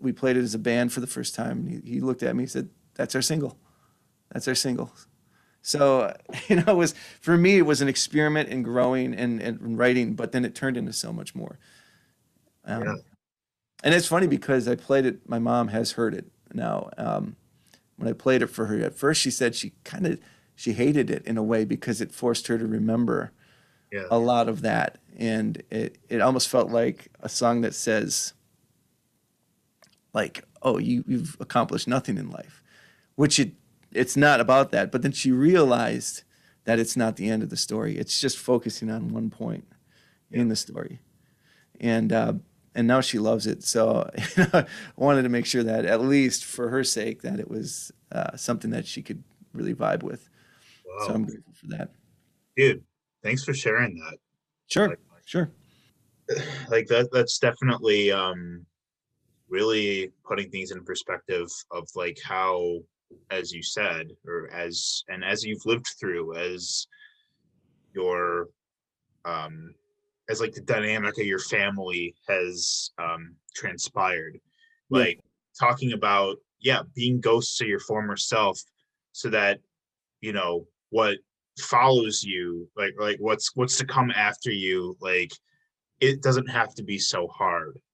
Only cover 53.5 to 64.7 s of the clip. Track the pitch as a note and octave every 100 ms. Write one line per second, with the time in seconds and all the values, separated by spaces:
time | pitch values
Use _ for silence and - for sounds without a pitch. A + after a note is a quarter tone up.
53.5 | C3+ A#2 A2+ A#2+ F2 D#2+ - _ _ _
54.5 | _ - G3 G3+ - _ _ - F3 E3
55.5 | - _ _ _ _ _ _ - - -
56.5 | C#3 - A2+ A2+ A#2 B2+ B2+ A#2+ - B2
57.5 | A2+ C3 A#2 A2 G#2 G2+ G2 F#2 F2+ F2
58.5 | F2 F2 _ _ _ _ _ _ _ -
59.5 | F#2 A2 A2 G#2 G2 F#2 - - G2+ G2
60.5 | G2 F#2+ F#2 F2 F#2 - F2+ - F2+ E2+
61.5 | - - F2 E2 F#2+ F2 E2+ - F#2+ F#2+
62.5 | F2+ F2 E2+ E2 _ _ - - F#2+ E2+
63.5 | F2 E2 - G2+ E2 E2 - E2 E2+ D#2+
64.5 | E2+ F2